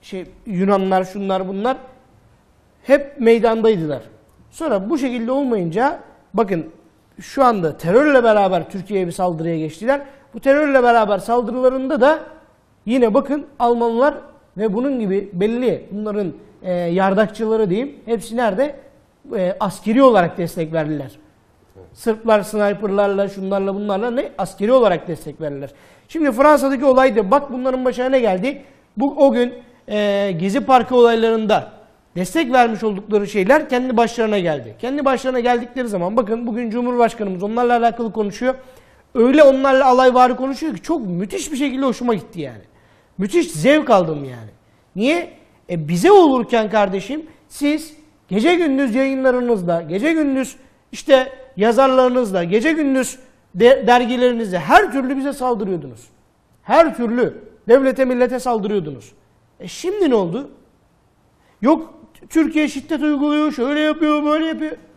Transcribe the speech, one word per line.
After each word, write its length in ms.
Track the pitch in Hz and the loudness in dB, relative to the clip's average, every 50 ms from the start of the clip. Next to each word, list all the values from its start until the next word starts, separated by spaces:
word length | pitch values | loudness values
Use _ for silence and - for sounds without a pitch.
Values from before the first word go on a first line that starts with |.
şey, 240 | _ - - 185 175 - - - _ | _ -14 -14 -12 -14 -14 -18 -20 _
Yunanlar, 580 | - 196 175 190 196 202 196 190 190 190 190 185 | -8 -4 -2 2 2 2 2 2 2 0 0 0
şunlar 440 | 185 - 208 196 190 190 190 190 | -2 -8 -8 -6 -4 -4 -4 -4
bunlar 300 | 185 196 196 208 247 262 269 - - - _ _ _ _ _ _ _ _ _ _ _ _ _ _ _ _ _ _ | -6 -8 -4 -4 -4 -4 -4 -10 -20 -20 _ _ _ _ _ _ _ _ _ _ _ _ _ _ _ _ _ _
hep 360 | - 269 285 277 - - - | 2 2 2 2 -6 -10 0
meydandaydılar. 840 | 233 226 233 233 202 233 226 226 214 226 220 175 160 151 143 123 - - - _ _ _ _ _ _ _ | 2 2 4 4 2 0 0 2 2 0 0 0 -2 -6 -6 -8 -10 -16 -20 _ _ _ _ _ _ _
Sonra 380 | _ - 320 311 226 196 185 214 | _ -8 -4 -2 -2 -2 -2 -4
bu 80 | 330 | -4
şekilde 340 | 277 254 254 240 247 226 226 | -4 -4 -4 -4 -6 -6 -4
olmayınca 680 | 254 277 285 254 233 208 175 165 160 208 247 285 339 330 - - - _ _ _ - | -4 -2 -2 -2 -2 -2 -4 -4 -2 -2 -2 -2 -2 -4 -14 -20 -20 _ _ _ -4
bakın 360 | 196 226 196 196 165 156 - - - _ _ _ _ _ _ _ - | -4 -2 -2 -2 -6 -6 -10 -16 -20 _ _ _ _ _ _ _ -20
şu 240 | - - - 277 269 | -20 -10 -2 2 2
anda 340 | 247 226 202 170 156 135 | 2 2 2 -2 -4 -4
terörle 460 | - - 165 185 247 294 302 285 254 240 | -4 -4 2 2 4 4 6 4 4 4
beraber 460 | 233 214 208 202 185 185 175 156 - | 4 4 4 2 2 0 -2 -4 -6
Türkiye'ye 380 | - 196 170 - 214 190 185 | -12 -12 -10 -4 -4 -4 -4
bir 40 | 170 | -4
saldırıya 460 | 170 - 185 180 175 156 165 170 165 | -4 -4 -4 -4 -2 -4 -4 -4 -4
geçtiler. 440 | 160 156 156 156 - 208 240 277 285 285 - - - _ _ - | -4 -6 -8 -10 -6 -2 -2 -2 -2 -2 -12 -20 -20 _ _ -18
Bu 60 | 226 | -4
terörle 440 | - 269 277 294 311 285 269 262 240 | 2 2 4 4 4 2 2 4 4
beraber 340 | 240 233 233 214 202 208 | 6 4 4 4 2 0
saldırılarında 840 | 185 175 - 233 247 240 202 220 247 254 254 254 262 262 269 220 196 | -4 -2 -2 -2 -2 -2 -2 -4 0 0 0 0 0 -4 -4 0 2
da 180 | 240 285 320 311 - - - - _ _ _ _ _ _ _ _ _ | 4 4 2 2 -4 -14 -20 -20 _ _ _ _ _ _ _ _ _
yine 280 | 202 233 269 240 220 202 | -2 0 2 2 2 2
bakın 320 | 277 269 - 277 302 294 - - _ | 0 0 0 -6 -6 -6 -12 -6 _
Almanlar 560 | 247 240 240 233 233 233 226 233 262 302 302 - - - - _ _ _ _ | 0 0 2 2 0 -2 0 2 0 0 0 -4 -16 -20 -20 _ _ _ _
ve 160 | 180 214 226 185 | -4 -4 -2 -2
bunun 260 | 220 254 285 269 247 | -2 -2 -2 -2 -2
gibi 300 | 220 190 190 196 202 196 - | -2 -2 -2 -4 -4 -6 -4
belli 560 | 175 196 220 233 240 254 233 175 - - - | -2 -2 -2 -2 -2 -2 -2 -2 -4 -8 -12
bunların, 420 | 185 208 214 214 202 208 202 170 139 - - - - _ - | -12 -8 -8 -6 -4 -4 -4 -6 -6 -10 -20 -20 -20 _ -8
e, 100 | 185 180 | -6 -4
yardakçıları 960 | 175 175 170 170 185 190 196 190 196 220 190 - - 226 220 226 220 220 185 | -4 -2 -2 0 0 2 2 2 2 0 0 -2 -6 -2 -2 0 0 0 0
diyeyim, 260 | 175 214 262 285 - - - | 0 -2 -4 -6 -10 -16 -6
hepsi 320 | 214 233 220 - - 220 | -6 -6 -6 -6 -8 -4
nerede? 380 | 233 247 220 190 196 277 302 - - - - _ _ _ _ _ _ _ - - | -2 -2 -2 0 -2 -2 -4 -4 -12 -20 -20 _ _ _ _ _ _ _ -10 -6
E, 220 | 208 185 175 190 - | -4 -2 -4 -2 -4
askeri 440 | 220 196 - - - 214 220 254 277 | -6 -6 -6 -6 -4 0 2 6 6
olarak 340 | 262 233 196 175 165 - | 6 6 6 2 0 -2
destek 360 | - 175 165 - 185 165 156 165 | -6 -8 -6 -4 -6 -8 -4 -4
verdiler. 380 | 160 156 151 156 147 139 131 - - _ _ _ _ _ _ _ _ _ _ _ 98 92 - - | -4 -4 -2 -6 -6 -8 -12 -16 -20 _ _ _ _ _ _ _ _ _ _ _ -20 -20 -20 -20
Sırplar 480 | - - 233 220 220 226 226 214 208 | -8 -4 -4 -4 -2 0 0 2 2
sniperlarla, 840 | 190 202 - 214 208 202 202 202 220 202 196 202 202 202 196 - 101 | 0 -2 -4 -2 -2 -2 -2 -4 -4 -2 0 0 0 0 0 -2 -2
şunlarla 480 | 95 - - 95 190 196 196 196 196 196 | -4 -4 -8 -6 -4 -4 -2 -2 -4 -4
bunlarla 360 | 202 208 208 196 190 226 247 | -4 -4 -4 -4 -4 -4 -4
ne? 200 | 233 254 415 - - | -4 -4 -6 -6 -6
Askeri 340 | - 196 165 - - 202 214 | -8 -8 -8 -6 -4 0 2
olarak 360 | 254 262 240 202 180 165 - | 4 4 4 4 2 0 -4
destek 340 | - 160 - - 156 139 - | -8 -10 -10 -10 -16 -14 -10
verdiler. 320 | 160 147 143 135 139 135 - _ _ _ _ _ _ | -10 -10 -8 -10 -12 -14 -16 _ _ _ _ _ _
Şimdi 240 | _ - 330 311 285 | _ -4 0 0 0
Fransa'daki 540 | 220 226 277 294 302 277 247 269 277 247 277 | 2 4 6 6 6 6 4 0 -2 2 2
olaydı. 460 | 277 262 254 262 269 214 226 208 185 | 4 4 6 4 4 2 2 2 2
Bak 200 | 226 285 285 - | 2 0 0 -2
bunların 340 | 233 254 254 262 262 262 254 | -10 -6 -4 -4 -4 -2 -2
başına 240 | 254 240 240 247 262 | -4 -2 -2 -2 0
ne 100 | 269 262 | 0 2
geldi? 440 | 233 214 185 185 185 262 285 277 - - _ _ _ _ _ | 2 2 0 0 -2 -4 -6 -6 -16 -20 _ _ _ _ _
Bu, 180 | - 247 285 285 | -4 -4 -2 2
o 140 | 302 285 277 | 4 4 4
gün, 220 | 220 240 247 240 - - - - _ _ _ | 4 2 -2 -2 -4 -12 -20 -20 _ _ _
e, 440 | - 208 208 208 202 202 202 202 202 | -6 -4 -2 0 0 0 0 -2 -2
Gezi 340 | 185 160 175 196 196 277 214 | -4 -4 -4 -2 -2 -2 0
Parkı 300 | 262 269 247 226 - 254 | 4 2 2 2 2 4
olaylarında 760 | 247 240 233 233 226 220 226 226 220 220 202 214 160 - - - - - _ _ _ _ _ _ | 4 6 6 4 2 2 0 0 0 0 0 0 0 0 -6 -18 -20 -20 _ _ _ _ _ _
destek 380 | 175 185 185 - 320 330 240 254 | -8 -8 -4 -2 -2 -2 2 4
vermiş 300 | 254 240 233 220 185 220 | 4 4 4 2 -2 -4
oldukları 440 | 220 202 185 202 - 214 208 202 | -4 -4 -6 -6 -2 -2 -2 -2
şeyler 420 | 202 - 214 185 196 269 311 302 302 | 0 -2 -2 2 4 4 2 2 0
kendi 280 | 254 247 254 254 240 | -2 -2 -2 0 0
başlarına 420 | 220 233 220 226 247 220 214 208 202 | 0 0 0 0 -2 -2 0 0 0
geldi. 360 | 175 170 151 139 120 113 107 _ | 0 -2 -4 -4 -8 -14 -16 _
Kendi 260 | - 247 269 294 285 | -8 -6 -6 -2 0
başlarına 340 | 269 262 240 - 262 254 254 | 0 -2 0 -2 -4 -4 -2
geldikleri 480 | 233 247 247 240 233 240 - 262 247 | 0 0 0 0 -2 -6 -8 -8 -6
zaman 300 | 233 202 185 170 185 214 | -4 -4 -4 -4 -2 -2
bakın 300 | 233 233 190 226 233 247 | -2 -2 -2 -4 -6 -6
bugün 220 | 233 208 240 240 226 | -6 -6 -6 -6 -6
Cumhurbaşkanımız 720 | 208 240 240 247 247 240 233 226 - - 214 196 185 175 190 | -4 -4 -4 -4 0 0 0 0 0 -6 -8 -8 -6 -6 -6
onlarla 340 | 208 226 240 247 240 240 | -6 -4 -2 0 0 0
alakalı 340 | 240 233 233 226 240 233 226 | 2 0 0 -2 -2 -8 -6
konuşuyor. 440 | - 220 214 202 190 - 247 254 254 254 - - - - _ _ _ _ _ _ _ | -4 -4 -6 -6 -6 -4 -4 -4 -4 -6 -12 -20 -20 -20 _ _ _ _ _ _ _
Öyle 280 | 254 226 254 277 302 302 | 2 4 4 6 8 8
onlarla 420 | 269 262 262 269 277 269 262 277 | 6 6 4 2 2 2 4 4
alayvari 500 | 262 247 254 262 254 247 254 254 247 254 | 4 4 6 4 4 6 6 4 4 2
konuşuyor 400 | 254 262 269 277 - 311 320 226 | -2 -4 -8 -6 -6 -8 -8 -8
ki 60 | 175 | -8
çok 260 | - - 320 320 233 | -6 -4 -4 -4 -4
müthiş 440 | 185 175 170 196 185 - 392 285 302 | -6 -6 -6 -6 -6 -8 -10 -10 -8
bir 60 | 320 | -6
şekilde 280 | 240 294 285 247 262 277 | -4 -4 -4 -2 -2 -2
hoşuma 280 | 262 226 - 247 240 226 | -2 -2 -2 -2 -2 -2
gitti 280 | 180 - - - 175 | -2 -4 -12 -12 -12
yani. 220 | 147 131 117 107 - _ _ _ _ _ _ _ _ _ _ | -12 -12 -14 -18 -20 _ _ _ _ _ _ _ _ _ _
Müthiş 340 | - 185 208 - 349 330 - | -8 -6 -2 0 0 -2 -2
zevk 380 | - 156 151 247 294 311 302 277 | -4 0 2 4 4 4 4 4
aldım 340 | 233 196 180 160 156 147 139 | 4 4 4 0 -4 -8 -8
yani. 260 | 131 123 117 113 107 - _ _ _ _ _ _ _ _ | -12 -14 -16 -18 -20 -20 _ _ _ _ _ _ _ _
Niye? 380 | 175 214 269 311 349 330 - - - _ _ _ _ _ - | -2 -2 0 0 -2 -4 -8 -16 -20 _ _ _ _ _ -10
E, 180 | 175 170 151 | -8 -8 -4
bize 240 | 147 175 170 190 349 | -4 -4 2 4 6
olurken 580 | 415 403 349 302 262 254 233 - 240 226 214 202 | 8 8 8 6 4 2 0 0 0 0 0 0
kardeşim 560 | 196 220 202 196 185 196 185 - 269 311 311 - - _ _ | 2 0 2 2 0 -6 -6 -6 -10 -10 -10 -14 -20 _ _
siz 500 | _ - - 285 285 302 311 302 - - - _ _ _ _ _ | _ -10 -4 -2 -2 -2 -2 -6 -12 -20 -20 _ _ _ _ _
gece 280 | _ 175 208 220 330 359 | _ -2 0 2 2 2
gündüz 400 | 339 349 302 269 262 277 254 208 | 2 2 0 0 0 0 0 0
yayınlarınızda, 840 | 262 269 269 269 262 262 262 247 247 247 240 233 202 175 175 170 165 | 0 0 0 -2 0 0 2 2 2 0 0 -2 -2 0 -2 -2 -2
gece 320 | 170 151 170 196 226 311 330 | -4 -4 -6 -2 0 0 0
gündüz 420 | 320 302 277 269 262 254 - - - - _ _ _ _ _ | 0 0 0 -2 -2 -4 -6 -10 -18 -20 _ _ _ _ _
işte 400 | - - - - 277 262 262 262 - - - - _ | -18 -14 2 2 4 4 4 -2 -10 -18 -20 -18 _
yazarlarınızla, 840 | 180 202 233 226 226 269 269 262 262 254 254 247 254 247 208 190 180 175 | 0 0 2 4 4 4 4 4 4 2 4 2 0 -2 0 -2 -4 -2
gece 280 | 170 185 226 226 311 | 0 0 0 2 0
gündüz 480 | 320 320 302 277 269 262 247 - - - - _ _ _ _ _ _ | 0 0 0 0 0 0 -2 -4 -8 -16 -20 _ _ _ _ _ _
de, 320 | 180 226 240 269 262 254 | 4 6 6 6 4 4
dergilerinizle 720 | 208 240 247 247 226 254 247 247 247 240 226 226 202 180 175 | 4 4 4 4 0 -2 0 0 0 0 0 -4 -4 -4 -6
her 320 | 151 165 269 381 415 320 | 0 4 4 4 4 4
türlü 260 | 220 277 254 254 277 | -2 -4 -4 -4 -4
bize 160 | 269 262 285 262 | -4 -4 -6 -6
saldırıyordunuz. 720 | - 247 254 240 202 226 190 190 165 143 135 117 110 - _ _ _ _ _ _ _ _ _ _ _ _ | -4 -4 -4 -2 -2 -4 -6 -6 -6 -8 -12 -18 -20 -20 _ _ _ _ _ _ _ _ _ _ _ _
Her 340 | - 226 311 339 311 214 | 2 4 4 6 4 2
türlü 460 | - 240 220 233 247 233 156 - - - - - _ _ | -4 -4 -2 0 0 0 -2 -2 -10 -20 -20 -20 _ _
devlete 380 | - 233 277 269 262 254 - 262 | 4 4 6 6 2 0 0 0
millete 340 | 254 254 240 247 247 254 247 | 0 2 0 0 0 0 -4
saldırıyordunuz. 720 | 247 254 240 220 190 214 208 202 165 151 139 120 110 - _ _ _ _ _ _ _ _ _ _ | -4 -2 -4 -2 -2 -2 -4 -4 -4 -6 -12 -14 -18 -20 _ _ _ _ _ _ _ _ _ _
E, 80 | - | -18
şimdi 420 | 180 - - - 349 403 427 381 302 | -16 -14 -8 -6 -6 -2 0 0 2
ne 60 | 247 | 2
oldu? 360 | 214 185 170 170 240 285 - - _ _ _ _ _ _ _ _ _ _ _ _ _ _ _ _ _ _ _ _ _ | 2 0 -2 -6 -8 -10 -12 -18 _ _ _ _ _ _ _ _ _ _ _ _ _ _ _ _ _ _ _ _ _
Yok 320 | 202 254 320 320 320 - - - - _ _ _ - - | 2 2 2 2 0 -12 -18 -20 -20 _ _ _ -20 -4
Türkiye 380 | - 320 320 311 320 302 302 | 0 0 0 2 0 0 -2
şiddet 340 | 277 - 277 - - 320 277 | -2 -4 -8 -8 -6 -4 -2
uyguluyor, 500 | 277 302 294 277 285 294 294 302 302 302 | 0 -2 0 0 0 0 0 0 0 -2
şöyle 280 | 294 277 233 269 294 302 | -2 -2 -2 -2 0 0
yapıyor, 440 | 302 311 302 311 320 302 302 302 294 | 0 -2 0 0 0 0 0 0 0
böyle 220 | 294 302 320 320 | 0 0 0 -2
yapıyor. 320 | 320 320 - 311 311 381 - - _ _ | -4 -4 -6 -8 -10 -10 -12 -18 _ _